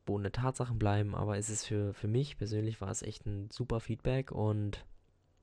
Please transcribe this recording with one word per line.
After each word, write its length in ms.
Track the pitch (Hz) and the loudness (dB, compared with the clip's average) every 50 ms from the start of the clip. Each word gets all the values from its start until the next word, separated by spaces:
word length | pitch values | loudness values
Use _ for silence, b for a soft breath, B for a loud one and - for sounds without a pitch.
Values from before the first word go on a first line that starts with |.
| - | -2
Boden 200 | - 101 101 101 | -2 0 0 0
der 80 | 98 - | 0 0
Tatsachen 460 | - 123 131 131 - 123 120 120 110 | 0 0 0 0 0 -2 0 0 2
bleiben. 360 | 107 104 101 104 104 104 98 | 4 4 4 4 4 2 2
Aber 240 | 87 98 104 104 101 | 0 0 2 2 0
es 100 | 101 107 | 0 -2
ist 160 | 107 107 - | -2 -4 -2
für, 280 | - 110 104 104 101 101 | 0 0 2 2 0 0
für 140 | - - 104 | -2 0 2
mich 280 | 110 123 143 143 - | 2 2 2 0 -2
persönlich 440 | - - 104 110 107 107 110 110 - | -4 -4 0 0 0 0 0 -2 -2
war 100 | 98 98 | -4 -4
es 120 | 101 - - | -4 -4 -4
echt 220 | 107 107 - - | -6 -8 -6 -2
ein 240 | 107 104 101 98 110 | -2 -2 -2 -4 -6
super 280 | - - 127 - 117 113 | -4 -4 -2 0 0 -2
Feedback 540 | - - 117 - - 127 127 131 131 - - | 0 -2 -4 -2 0 0 2 2 0 -2 -2
und, 520 | - 107 107 107 104 107 104 101 - - - - - _ _ _ _ _ _ _ _ | 0 2 2 2 2 0 0 -2 -4 -10 -12 -18 -20 _ _ _ _ _ _ _ _